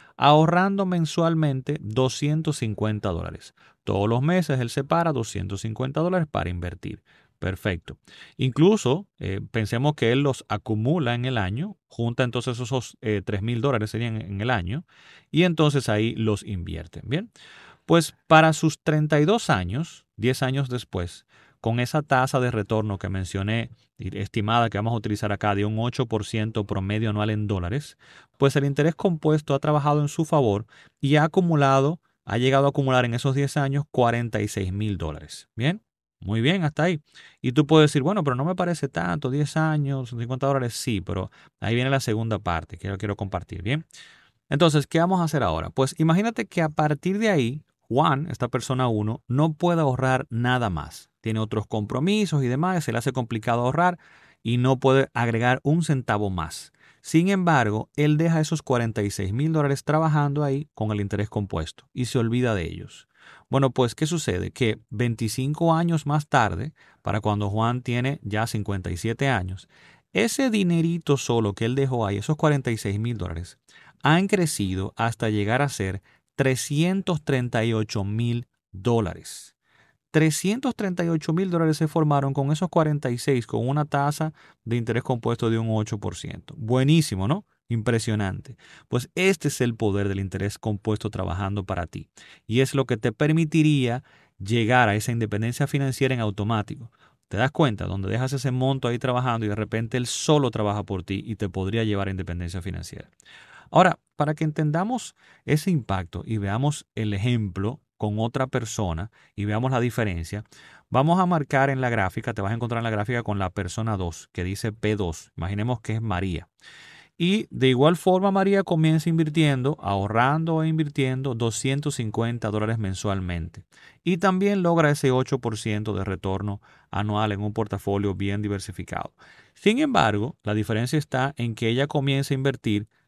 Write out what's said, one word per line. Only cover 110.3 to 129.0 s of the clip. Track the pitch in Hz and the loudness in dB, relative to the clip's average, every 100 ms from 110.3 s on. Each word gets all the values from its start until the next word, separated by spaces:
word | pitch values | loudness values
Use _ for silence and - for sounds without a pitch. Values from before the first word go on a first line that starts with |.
| 101 - - - - _ | -10 -12 -20 -20 -20 _
vamos | 120 151 180 | 0 4 2
a | 180 | 2
marcar | 170 139 135 139 | 0 0 0 2
en | 131 | 0
la | 127 | 0
gráfica, | 117 92 - - | 0 -2 -4 -6
te | 104 | -4
vas | 98 | -4
a | |
encontrar | 117 117 117 | -4 -4 -4
en | |
la | 117 | -2
gráfica | 107 104 120 | -2 -2 -4
con | 113 98 | -2 -2
la | 92 | -2
persona | 101 90 - 113 101 | -4 -6 -4 -2 -2
dos, | 87 - - | -4 -6 -12
que | - | -6
dice | 92 98 113 | -4 -4 -6
P | 107 107 104 | -2 -2 0
dos. | 90 85 - - | -2 -4 -12 -8
Imaginemos | 87 101 113 120 | -6 -2 -2 -4
que | - | -4
es | 110 | -4
María. | 113 90 95 85 - _ - - - - - - | -2 -2 -2 -6 -8 _ -20 -20 -20 -20 -20 -2
Y | 170 214 - | 0 0 -2
de | 123 131 | 2 2
igual | 123 151 175 | 6 4 4
forma | 190 185 196 | 2 2 2
María | 196 196 196 | 2 2 2
comienza | 185 170 160 160 165 | 2 2 4 2 2
invirtiendo, | 165 156 156 151 131 127 170 | 0 0 2 2 2 -2 -2
ahorrando | 101 101 101 110 131 156 165 160 | -2 -2 0 2 2 2 0 0
e | 160 | 0
invirtiendo | 160 147 147 131 131 135 | 0 -2 -2 -2 -2 -4
doscientos | 117 117 110 131 135 147 | -2 -2 0 -2 -2 -2
cincuenta | - 110 113 117 120 110 | -4 -4 -2 -2 -2 -2
dólares | 104 107 113 | -2 -2 -2
mensualmente. | 98 92 104 98 90 85 87 - - - - _ | -2 -4 -4 -2 -4 -4 -6 -10 -20 -20 -20 _
Y | 170 180 | -2 2
también | 196 185 202 202 | 2 2 2 2
logra | 170 170 151 | 2 4 4
ese | 147 139 | 4 2
ocho | 127 127 135 | 2 2 -2
por | 120 110 | -2 -4
ciento | 113 104 107 | -4 -4 -4
de | 98 | -4
retorno | 98 95 98 95 101 101 - _ _ | -4 -4 -4 -4 -4 -6 -12 _ _
anual | 98 104 104 107 | -4 -2 0 0
en | 101 | -2
un | 104 | -4
portafolio | 104 107 101 - 98 101 | -4 -4 -4 -2 0 0
bien | 92 98 101 | -2 -4 -2
diversificado. | 104 98 - 95 - 50 | -2 -4 -6 -12 -10 -8